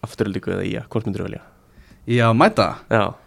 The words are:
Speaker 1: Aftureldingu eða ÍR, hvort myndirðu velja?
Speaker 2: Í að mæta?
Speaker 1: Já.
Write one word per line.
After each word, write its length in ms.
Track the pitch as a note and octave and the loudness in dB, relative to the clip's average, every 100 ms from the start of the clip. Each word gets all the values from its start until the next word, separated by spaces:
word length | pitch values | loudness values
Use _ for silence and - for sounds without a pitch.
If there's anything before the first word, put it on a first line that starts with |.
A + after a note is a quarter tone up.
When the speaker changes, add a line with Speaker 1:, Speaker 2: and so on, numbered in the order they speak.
Speaker 1:
Aftureldingu 480 | - - G#2 F#2 F#2 | -14 -4 -4 -2 -4
eða 160 | F#2+ F#2+ | -4 -4
ÍR, 220 | G#2 - | -6 -6
hvort 160 | A2+ A2 | -6 -4
myndirðu 220 | G2+ G2 | -6 -8
velja? 140 | - - _ _ - - - - | -10 -16 _ _ -20 -20 -18 -2
Speaker 2:
Í 100 | A#2+ | 2
að 160 | A#2 A2+ | 4 6
mæta? 300 | F#3 G#3+ F#2+ - - | 4 4 0 -2 0
Speaker 1:
Já. 140 | A2+ G2 - | 2 2 -4